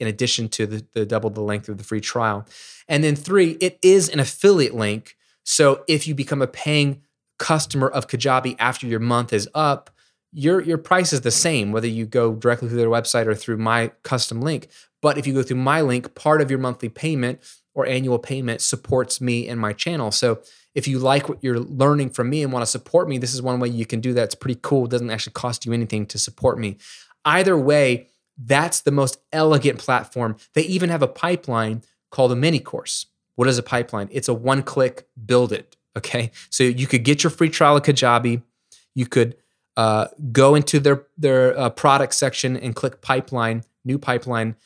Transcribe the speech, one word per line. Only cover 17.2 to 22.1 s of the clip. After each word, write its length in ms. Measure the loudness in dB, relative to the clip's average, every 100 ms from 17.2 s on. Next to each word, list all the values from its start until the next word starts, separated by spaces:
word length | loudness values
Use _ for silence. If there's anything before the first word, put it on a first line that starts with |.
| -2 -6 -14 -20 _
or 120 | -4 -2
annual 320 | -2 0 -2
payment 440 | -2 -6 -6 -4
supports 580 | -4 -4 -2 0 0 -2
me 260 | -2 -2 -4
and 140 | -4
my 140 | -4
channel. 360 | -4 -4 -4 -2
So 300 | 0 0 0 -6 _ _
if 140 | -6 -4
you 100 | 0
like 300 | 2 2 0
what 100 | -6
you're 200 | -2 -2
learning 500 | -4 2 4 4 0